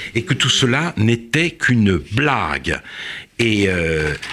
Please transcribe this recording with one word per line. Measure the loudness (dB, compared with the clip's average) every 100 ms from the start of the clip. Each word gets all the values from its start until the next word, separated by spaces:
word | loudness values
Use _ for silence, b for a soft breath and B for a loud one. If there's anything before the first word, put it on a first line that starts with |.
| B -4
et |
que | -2
tout | 0 2
cela | 2 2 2 -2 0
n'était | 2 2 0 0 0
qu'une | 0 2 4 4 2
blague. | 0 0 0 0 0 -4 -4 -6 B B B B B -2
Et, | 0 2 2
euh, | 2 0 0 -2 -4 -8